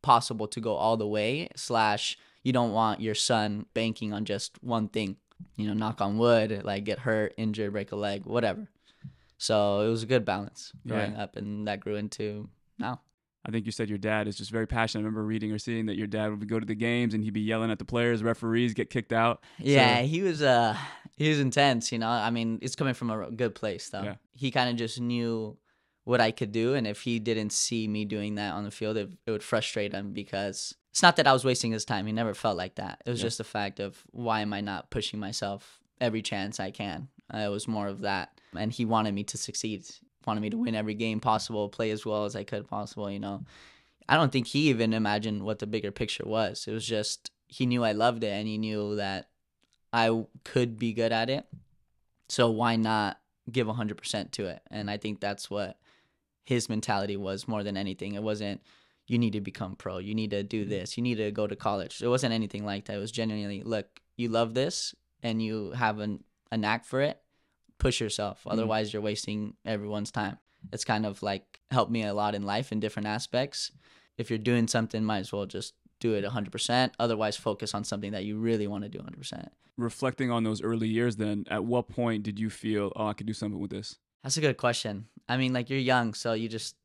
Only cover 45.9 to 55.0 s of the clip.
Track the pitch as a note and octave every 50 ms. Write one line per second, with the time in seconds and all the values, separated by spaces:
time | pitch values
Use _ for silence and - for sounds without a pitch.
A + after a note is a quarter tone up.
45.9 | G2 - A#2 G#2+ - - - G#2 G#2+ A2+ A2 F#2 G#2 - - - G#2+ A2 A2 A2
46.9 | A#2 G#2 G#2+ - - - _ - _ _ _ _ - - C3 B2 B2 B2 A#2 A2
47.9 | G#2 G#2+ A2+ B2 A#2+ A2+ A2+ G#2 G2+ G2+ G#2+ A2 G#2+ G#2+ A2 A2 G#2+ G#2 G#2 G#2
48.9 | G#2 G#2 G2+ G2 F#2+ F#2 - _ _ _ _ _ _ _ _ _ _ _ _ _
49.9 | - A#2 A2+ A2+ A2+ A2+ A2 - _ - _ - - C3 B2 A#2+ A2+ A2 A#2+ A#2
50.9 | A2 A#2 A2+ A2+ A#2 A2+ A2+ A#2+ C3+ - - _ - - - _ _ _ _ _
51.9 | _ _ _ _ _ _ _ - - - A#2+ A#2 A2 G#2+ A#2+ A#2 A2+ A2+ A2 A2
52.9 | A2 G#2+ G#2 G2 - - _ _ _ _ _ - A2+ C3 A#2 G#2+ A2+ B2 A2 G#2
53.9 | G#2 - - - - G#2+ F2 - - - G2+ F2+ E2+ - _ - - G#2+ G#2 G2+
54.9 | G#2 G#2